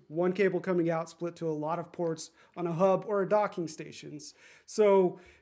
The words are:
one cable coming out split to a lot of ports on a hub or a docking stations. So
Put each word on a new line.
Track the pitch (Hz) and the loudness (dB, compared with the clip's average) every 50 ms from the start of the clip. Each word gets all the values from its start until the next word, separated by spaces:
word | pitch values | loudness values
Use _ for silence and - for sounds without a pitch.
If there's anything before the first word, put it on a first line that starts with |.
| _ - | _ -8
one | 151 165 175 185 | -2 0 0 0
cable | 185 196 202 185 170 175 | 2 2 2 2 0 0
coming | 170 190 185 180 165 170 | -2 -2 0 0 2 0
out | 165 160 170 - | 0 -2 -4 -6
split | - - 170 170 170 | -8 -8 -8 -8 -8
to | - 165 160 | -6 -6 -4
a | |
lot | 156 151 147 156 170 170 | -4 -4 -4 -4 -4 -4
of | 160 - | -6 -8
ports | - - 175 165 160 156 - - _ _ _ _ - | -6 -4 -4 -4 -4 -6 -8 -14 _ _ _ _ -10
on | 180 175 | -6 -6
a | 175 | -4
hub | 170 156 196 190 185 185 - | 0 2 4 4 4 2 0
or | 226 208 202 | 0 0 0
a | 190 160 | 2 2
docking | 202 208 208 196 - 190 170 147 | 2 2 2 0 -2 -6 -8 -8
stations. | - - 151 151 143 - - 147 147 147 - - - _ - - - _ _ | -8 -12 -14 -14 -14 -16 -14 -14 -14 -14 -14 -16 -20 _ -20 -20 -20 _ _
So | - - 220 214 202 196 196 185 175 180 - - - - _ | -6 0 4 6 6 6 6 6 4 0 -4 -16 -20 -20 _